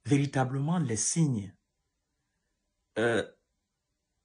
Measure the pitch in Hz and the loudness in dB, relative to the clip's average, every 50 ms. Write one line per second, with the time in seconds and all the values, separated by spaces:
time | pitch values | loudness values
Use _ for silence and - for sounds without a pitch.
0 | - - 147 143 143 139 - 139 120 120 135 139 139 156 175 180 151 117 110 107 | -2 2 2 2 2 2 0 0 0 0 -2 -2 -2 0 0 0 0 0 -2 -2
1 | - - - 170 160 143 123 104 95 98 - _ _ _ _ _ _ _ _ _ | -2 -2 0 2 2 2 2 0 -4 -6 -12 _ _ _ _ _ _ _ _ _
2 | _ _ _ _ _ _ _ _ _ _ _ _ _ _ _ _ _ _ - - | _ _ _ _ _ _ _ _ _ _ _ _ _ _ _ _ _ _ -4 -2
3 | 113 120 117 101 - - - _ _ _ _ _ _ _ _ _ _ _ _ _ | 0 0 0 0 -2 -4 -10 _ _ _ _ _ _ _ _ _ _ _ _ _
4 | _ _ _ _ _ | _ _ _ _ _